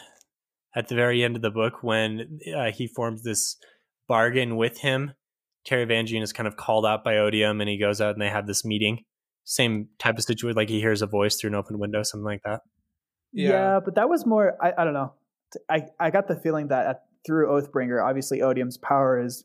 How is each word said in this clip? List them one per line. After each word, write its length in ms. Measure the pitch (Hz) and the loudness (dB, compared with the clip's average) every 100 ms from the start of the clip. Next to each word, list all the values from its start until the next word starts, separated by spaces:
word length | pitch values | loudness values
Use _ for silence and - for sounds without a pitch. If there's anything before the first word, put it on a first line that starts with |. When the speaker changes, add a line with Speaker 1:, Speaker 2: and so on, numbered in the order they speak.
| - _ _ _ _ _ _ 123 | -16 _ _ _ _ _ _ -8
Speaker 1:
at 120 | 110 | -4
the 60 | 120 | 2
very 280 | 120 120 | 2 4
end 120 | 120 117 | 0 0
of 60 | |
the 80 | 113 | -4
book 300 | 107 113 - | 0 -2 -2
when, 580 | 120 110 110 110 117 156 - 156 | -2 0 0 -4 -10 -14 -10 -4
uh, 160 | 117 | -4
he 160 | 104 120 | -4 -8
forms 360 | - 117 110 | -4 -6 -6
this 320 | 117 104 - - _ _ _ _ - | -6 -4 -4 -6 _ _ _ _ -2
bargain 500 | 117 117 131 120 113 | 2 4 2 0 0
with 220 | 117 - | -2 0
him. 340 | 143 131 143 - _ _ _ _ - | 0 0 -2 -10 _ _ _ _ -2
Teravangian 540 | 127 117 113 113 113 | -2 2 0 0 -2
is 120 | 107 | -4
kind 140 | - 110 | -4 -6
of 100 | - | -6
called 280 | - 110 107 | 0 2 2
out 180 | 107 | 0
by 140 | 117 107 | 0 2
Odium, 440 | 107 107 107 107 | 2 2 2 0
and 80 | 104 | -2
he 80 | 101 | 0
goes 240 | 104 104 | -2 0
out 120 | 104 | -2
and 80 | 104 | -2
they 80 | 101 | -2
have 180 | 107 101 | -2 -4
this 180 | 98 113 | -4 -2
meeting. 400 | 107 107 117 _ _ _ _ - | 0 0 -2 _ _ _ _ -10
Same 420 | - 120 107 107 - | 0 0 0 -6 -2
type 200 | 117 113 | 0 0
of 60 | |
situation, 320 | - 113 120 110 | -2 -2 0 0
like 140 | 110 | 0
he 100 | 110 | 2
hears 200 | 110 104 | 2 2
a 60 | 104 | 0
voice 280 | 104 104 - | 0 0 0
through 120 | 107 | -2
an 60 | 104 | -2
open 240 | 98 104 | -4 -6
window, 240 | 104 107 | -4 -2
something 220 | 107 104 104 | -4 -6 -6
like 180 | 101 | -6
that. 180 | 104 110 _ _ _ _ _ _ _ | -6 -8 _ _ _ _ _ _ _
Speaker 2:
Yeah. 180 | 226 190 | -2 2
Speaker 3:
Yeah, 300 | 190 190 196 | 4 4 2
but 120 | 190 180 | 2 0
that 140 | 247 | 2
was 160 | 339 233 | 2 2
more, 320 | 214 196 - | 4 4 4
I, 120 | - - | 0 2
I 60 | |
don't 100 | 165 | 0
know. 200 | 143 135 _ _ _ _ | 0 -4 _ _ _ _
T-, 60 | - - | -16 -2
I, 140 | 156 143 - | -2 -2 -4
I 100 | 160 | 0
got 160 | 196 196 | 2 0
the 80 | 170 | -2
feeling 320 | 165 156 147 | -2 -2 0
that 160 | 131 - | 0 0
at, 180 | 131 _ _ - | -4 _ _ -2
through 220 | 160 147 | 2 4
Oathbringer, 560 | 143 139 139 127 123 | 2 0 -2 -2 0
obviously 380 | 107 135 131 135 | 0 -2 -2 0
Odium's 360 | 131 127 123 - | 2 2 -2 -4
power 440 | - 139 135 127 | 0 2 4 2
is 200 | 123 120 | 0 -8